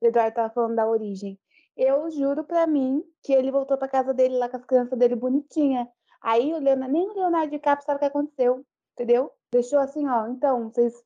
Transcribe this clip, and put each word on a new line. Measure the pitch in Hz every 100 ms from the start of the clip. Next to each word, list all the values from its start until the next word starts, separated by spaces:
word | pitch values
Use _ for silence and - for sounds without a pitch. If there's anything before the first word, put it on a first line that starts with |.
o | 233
Eduardo | 226 220
tava | 220 220
falando | 226 226
da | 226 220
Origem. | 226 214 196 196 196 _ _ _ -
Eu | 262 277 320
juro | 311 277 285
pra | 311 339 330
mim | 294 262 269 - _
que | -
ele | 269 262
voltou | 269 269 269
pra | 269
casa | 262 254
dele | 247 254 254
lá | 240
com | 247
as |
crianças | 247 254 247 247
dele | 240
bonitinha. | 240 247 269 - - 294 254 240 _ _ _
Aí | 226 233 277
o | 320
Leonardo, | 277 269 262
nem | 294 392
o |
Leonardo | 403 359 339 311
DiCaprio | 294 294 285 285
sabe | 277
o |
que | 285
aconteceu, | 285 294 - 247 262 - _ _
entendeu? | - 233 240 285 - _
Deixou | 247 247 285
assim, | 277 302 285
ó, | 240 220
então, | 247 277 254 220
vocês | 226 240 233